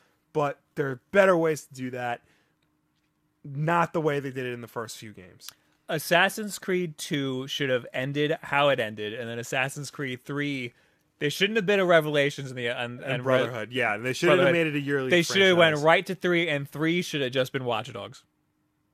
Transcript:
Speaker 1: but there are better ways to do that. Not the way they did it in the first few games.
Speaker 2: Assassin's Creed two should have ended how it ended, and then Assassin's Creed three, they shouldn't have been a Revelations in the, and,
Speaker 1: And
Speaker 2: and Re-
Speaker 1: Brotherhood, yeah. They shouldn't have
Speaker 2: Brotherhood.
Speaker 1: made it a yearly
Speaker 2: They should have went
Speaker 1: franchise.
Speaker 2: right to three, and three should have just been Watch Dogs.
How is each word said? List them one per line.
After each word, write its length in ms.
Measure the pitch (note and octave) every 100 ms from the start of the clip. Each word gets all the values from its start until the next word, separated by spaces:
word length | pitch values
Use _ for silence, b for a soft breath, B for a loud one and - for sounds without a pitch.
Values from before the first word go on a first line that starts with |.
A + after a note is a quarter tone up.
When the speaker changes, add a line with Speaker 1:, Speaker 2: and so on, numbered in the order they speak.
| _ _ _
Speaker 1:
but 280 | D3+ C#3+ C#3 _ -
there 100 | C#3+
are 120 | B2+ _
better 260 | G3 F#3+ F3
ways 280 | E3 D#3
to 100 | -
do 160 | B2+ B2+
that. 300 | B2 B2 A#2 _ _ _ _ _ _ _ _ _ _ _ _
Not 480 | D3 C#3 D#3 E3+ E3
the 80 | F3+
way 200 | D#3 C#3+
they 100 | C#3
did 160 | C3 B2+
it 60 |
in 80 | A#2+
the 80 | A#2
first 280 | - A2+ -
few 160 | A2
games. 360 | G2+ F2+ F#2 - - _ _ _
Speaker 2:
Assassin's 720 | E3 - F3 F#3+ F#3+ G#3 -
Creed 360 | - F3+ F3 D3+
two 520 | - D3 C#3 B2+ C#3
should 220 | - C#3
have 140 | B2+ -
ended 440 | C#3 C3 C#3+ D3 D#3
how 280 | - C#3+ C#3+
it 100 | C3
ended, 360 | A2 G#2+ G#2+
and 140 | A#2 A#2
then 120 | A#2
Assassin's 500 | A#2 C#3 C3 D3 C#3
Creed 340 | - C#3 B2
three, 480 | - C#3+ C#3+ C#3 A#2+ - _ _ _ _
they 100 | D3
shouldn't 280 | - G3 A3+
have 100 | F3+
been 140 | G3+
a 40 |
Revelations 680 | F3+ E3 D3+ D3 C#3+ C#3+ C#3
in 60 | B2+
the, 120 | A#2+
and, 320 | B2+ A#2+ B2
Speaker 1:
And 140 | C3+
Speaker 2:
and 120 | B2 B2+
Re- 120 | C3
Speaker 1:
Brotherhood, 340 | A#2+ A#2+ G#2+
yeah. 240 | B2 A#2 G#2
They 160 | B2
shouldn't 260 | C3 F3 D#3
have 80 | F3+
Speaker 2:
Brotherhood. 200 | F3 D#3+
Speaker 1:
made 20 | D3
it 20 |
a 20 |
yearly 300 | C#3 C#3 C3
Speaker 2:
They 120 | F3
should 200 | E3 F#3+
have 140 | G3 F3
went 160 | E3
Speaker 1:
franchise. 100 | D3+
Speaker 2:
right 220 | D3+ F3 F3+
to 80 |
three, 340 | F#3 F3+ F3 E3+
and 200 | C#3+ C#3
three 320 | C#3+ D#3+ F3
should 180 | E3+ D3+
have 120 | C3
just 200 | C3 B2+
been 120 | C3+
Watch 280 | B2+ A2 A2
Dogs. 300 | A2+ G2+ C3 _ _ _ _ _ _ _